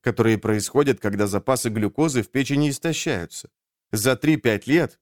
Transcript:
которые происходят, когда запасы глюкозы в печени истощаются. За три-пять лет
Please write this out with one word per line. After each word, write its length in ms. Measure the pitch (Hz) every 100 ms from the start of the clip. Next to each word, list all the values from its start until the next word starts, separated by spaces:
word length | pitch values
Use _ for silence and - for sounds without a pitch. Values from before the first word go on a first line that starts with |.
которые 380 | - 113 113 107
происходят, 600 | 107 107 98 131 143 117
когда 260 | 107 101 104
запасы 440 | 98 - 127 120
глюкозы 520 | 110 107 110 160 127
в 80 | 101
печени 400 | 131 131 143 147
истощаются. 760 | 135 170 156 - 110 82 - - _ _ _ _
За 240 | 107 110
три-пять 540 | 127 147 156 120 104 -
лет 320 | 156 151 -